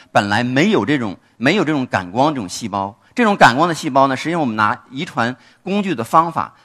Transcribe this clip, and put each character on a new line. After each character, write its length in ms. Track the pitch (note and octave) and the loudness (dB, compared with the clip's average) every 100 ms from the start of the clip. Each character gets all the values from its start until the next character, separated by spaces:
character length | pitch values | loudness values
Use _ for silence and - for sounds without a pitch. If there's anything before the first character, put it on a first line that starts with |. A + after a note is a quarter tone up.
| _ | _
本 160 | A#2+ G2+ | 0 2
来 160 | G#2+ | 0
没 260 | B2 B2+ G3+ | 0 2 2
有 140 | D#3+ | 2
这 120 | G2+ D3 | 2 -2
种， 180 | G#2+ E2+ _ - | -4 -10 _ -4
没 200 | B2+ G3+ | 0 0
有 80 | |
这 80 | D3+ | 0
种 120 | D3 B2+ | -2 -2
感 260 | G2 F2+ | -4 -4
光 200 | A2+ D3+ | 0 0
这 80 | C3+ | -2
种 80 | F2+ | -8
细 200 | - A2+ | -10 -6
胞。 280 | G2 G2 - _ | -6 -6 -10 _
这 120 | - | 0
种 100 | A3 | 0
感 220 | G3 C#3 B2+ | 6 4 6
光 100 | E3+ | 0
的 80 | |
细 140 | D#3 D#3 | 0 0
胞 180 | C3+ C3+ | 2 2
呢， 60 | |
实 100 | B2+ | 0
际 80 | D#3 | -4
上 80 | E3+ | -2
我 40 | |
们 120 | C3 A2 | -2 0
拿 220 | G#2+ C3 - | 0 -2 -10
遗 120 | C3 | -12
传 320 | C#3 - A#2 B2+ _ _ | -8 -4 -4 -6 _ _
工 180 | F3 G3+ | -6 -4
具 120 | F#3+ | -2
的 100 | A#2+ | -4
方 260 | A2+ - E3+ | 2 2 2
法， 220 | C3 D2 - | -4 -8 -12